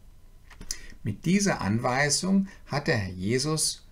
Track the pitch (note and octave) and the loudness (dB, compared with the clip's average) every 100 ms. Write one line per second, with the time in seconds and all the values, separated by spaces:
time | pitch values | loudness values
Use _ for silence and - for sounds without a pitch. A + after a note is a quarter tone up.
0 | - - - - - - - - - - | -20 -20 -20 -20 -20 -14 -10 -10 -12 -10
1 | A2 G#2+ D#3+ G3+ G3 - F#2+ A2+ B2+ C3 | -8 -4 2 4 4 2 0 0 2 2
2 | C#3+ - F#3 G3 G3 - - C#3 D#3 A#2+ | 2 2 2 2 2 -4 -6 -2 0 0
3 | F#2 F#2 F#2+ B2+ D3+ D#3 - - - | 0 -2 0 0 0 0 0 -4 -12